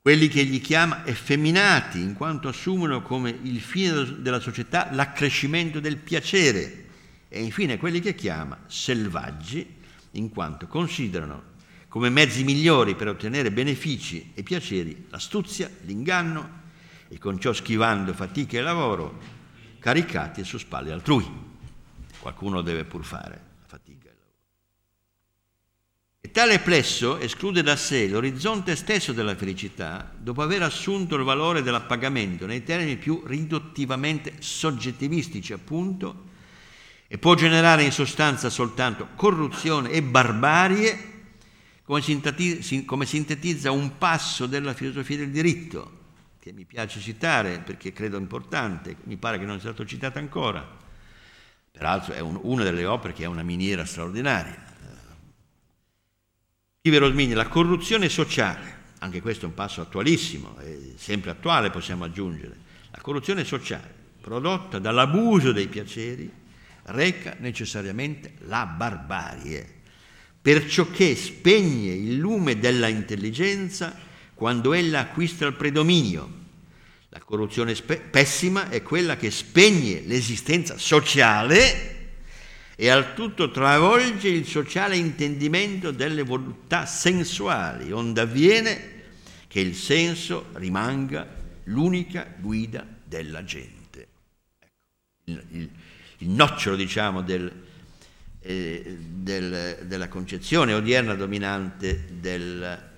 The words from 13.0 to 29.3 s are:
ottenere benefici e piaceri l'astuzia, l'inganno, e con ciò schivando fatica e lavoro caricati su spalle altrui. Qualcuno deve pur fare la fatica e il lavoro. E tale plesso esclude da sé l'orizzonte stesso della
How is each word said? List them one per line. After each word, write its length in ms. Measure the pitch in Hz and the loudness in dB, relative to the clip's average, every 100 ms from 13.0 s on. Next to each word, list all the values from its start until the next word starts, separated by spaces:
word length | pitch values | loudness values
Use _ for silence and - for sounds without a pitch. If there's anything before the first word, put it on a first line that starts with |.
| 107 | -4
ottenere 440 | 92 107 135 120 | -4 -4 -2 0
benefici 800 | 104 139 135 160 113 - 85 - | 0 0 -2 -4 -6 -8 -10 -12
e 100 | - | -14
piaceri 640 | 95 180 - 95 82 76 - | -6 -6 -2 -4 -4 -10 -14
l'astuzia, 600 | - - 208 - - 170 - 87 | -12 -6 -4 -4 -8 -8 -10 -10
l'inganno, 760 | 101 143 180 165 160 160 - - - - - - | -6 -2 0 0 -4 -10 -16 -20 -20 -20 -20 -20
e 100 | - | -8
con 220 | 101 92 | -6 -2
ciò 140 | 127 | -2
schivando 600 | 107 - 110 113 101 95 | -2 -2 2 2 2 -2
fatica 440 | 82 95 - 123 117 | -4 -6 -4 -4 -4
e 40 | |
lavoro 580 | 143 170 131 92 76 - - - - - - - | -2 -2 0 -2 -6 -10 -18 -20 -20 -20 -20 -6
caricati 640 | 117 147 170 87 73 - | 0 2 2 -4 -6 -10
su 140 | 92 - | -10 -10
spalle 340 | - 69 71 | -8 -8 -6
altrui. 560 | 82 147 135 85 - - - - - - - - - | -6 2 2 2 -8 -16 -18 -18 -18 -20 -20 -18 -14
Qualcuno 420 | - - 101 92 | -14 -8 -4 -2
deve 220 | 85 82 | -2 -4
pur 220 | 80 87 76 | -6 -12 -12
fare 360 | 80 - - - _ | -12 -14 -18 -20 _
la 40 | _ | _
fatica 420 | - _ 71 62 | -20 _ -20 _
e 40 | |
il 60 | 55 | _
lavoro. 200 | 50 _ _ _ _ _ _ _ _ _ _ _ _ _ _ _ _ _ _ _ | _ _ _ _ _ _ _ _ _ _ _ _ _ _ _ _ _ _ _ _
E 120 | - | -2
tale 280 | 220 233 202 | 4 6 6
plesso 580 | - 151 123 - 120 165 | 6 4 4 0 0 0
esclude 460 | 120 - 190 175 | -4 -4 0 2
da 140 | 143 143 | 2 2
sé 320 | - 135 101 | 0 0 2
l'orizzonte 680 | 104 131 131 190 214 185 156 | 2 -2 -2 -2 -2 -2 -4
stesso 380 | - 208 - | 0 0 0
della 220 | 117 107 | -2 -2